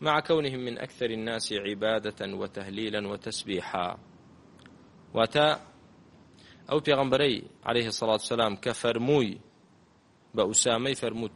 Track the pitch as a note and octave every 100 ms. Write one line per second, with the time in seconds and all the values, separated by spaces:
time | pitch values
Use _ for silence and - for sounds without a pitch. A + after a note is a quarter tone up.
0 | D#3 D3+ D3+ D#3+ C#3 C3 B2 A#2+ - -
1 | A#2+ A2 A2+ A2+ - G#2 G2+ G#2 A2 A2
2 | G#2 - G2 G2 G2+ G2+ F#2+ G2+ A2 G#2
3 | G2+ G#2 A2+ - - F2+ - F#2 F2+ -
4 | - - - - - - - - - -
5 | - A2+ A2+ D3+ D3+ D3 - - - -
6 | - - - - - - - D3+ D3 C3+
7 | C3+ C3+ C#3+ A2+ - - - A#2+ A2+ -
8 | A2+ G#2+ - A#2 A2 G2 B2 A2 A#2+ A#2
9 | B2 D3 G#2+ G2 - _ _ _ _ _
10 | _ _ _ A2 G2 A2 B2 A2+ C3+ C3
11 | A#2 A2 A2